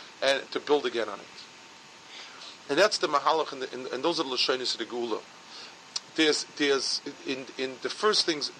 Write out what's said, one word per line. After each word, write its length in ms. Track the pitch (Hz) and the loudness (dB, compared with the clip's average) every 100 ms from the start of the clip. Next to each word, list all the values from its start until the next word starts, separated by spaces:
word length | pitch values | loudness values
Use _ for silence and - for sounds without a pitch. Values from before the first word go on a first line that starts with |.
| - - | -18 -2
and 260 | 135 135 - | 2 2 -2
to 80 | 131 | -6
build 260 | - 147 123 | 2 2 2
again 220 | 117 104 | -2 -4
on 100 | 101 | -6
it. 80 | - - - - - - - - - - - - - - - | -14 -18 -18 -20 -20 -20 -20 -20 -18 -18 -16 -16 -16 -12 0
And 80 | 143 | 6
that's 180 | 214 - | 6 4
the 120 | 170 | 2
Mahalach, 440 | 143 147 160 143 | 2 4 2 0
and, 80 | 135 | -4
the, 140 | 120 | -8
and, 120 | 123 127 | -8 -6
and 140 | 123 | -2
those 160 | 160 156 | 0 0
are 40 | |
the 80 | 135 | 0
Lashonis 420 | 123 - 131 120 | 0 2 0 0
of 60 | - | -4
the 80 | 104 | -4
Geula. 340 | 120 117 101 - - - - - - - - - - | -4 -2 -4 -6 -18 -18 -16 -16 -18 -12 -12 -4 2
There's, 280 | 156 143 - - | 4 4 -2 0
there's, 460 | 143 135 - - 143 139 143 | 2 4 2 -4 -6 -8 -6
in, 180 | 131 123 - | -6 -6 -6
in 140 | 131 127 | -6 -4
the 80 | 123 | -6
first 340 | - 214 202 | 0 2 4
things, 260 | - 151 123 | 2 0 -4